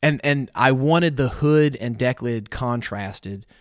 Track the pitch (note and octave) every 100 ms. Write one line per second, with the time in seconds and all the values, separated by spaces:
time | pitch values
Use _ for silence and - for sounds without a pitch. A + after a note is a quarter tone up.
0 | D3+ C#3+ C#3+ C#3 B2+ - C3 C3 C#3+ E3+
1 | E3+ C#3+ B2+ - D3 D3+ D3+ C3+ A#2+ A2+
2 | B2 B2+ A#2+ A#2 G#2 - B2 A#2+ - G2+
3 | G2 - F#2+ G2 - _